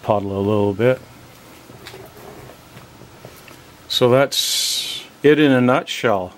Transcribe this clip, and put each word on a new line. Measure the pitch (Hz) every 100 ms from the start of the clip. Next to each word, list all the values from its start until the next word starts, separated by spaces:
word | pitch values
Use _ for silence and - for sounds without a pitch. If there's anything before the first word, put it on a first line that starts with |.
puddle | - 104 101 98
a |
little | 98 107 104
bit. | 98 123 127 - - - - - - - - - - - - - - - - - - - - - - - - - - - - -
So | - 123
that's | 127 139 - - - - - - - - -
it | 143 151
in | 147
a | 131
nutshell. | 123 139 - - 123 101 90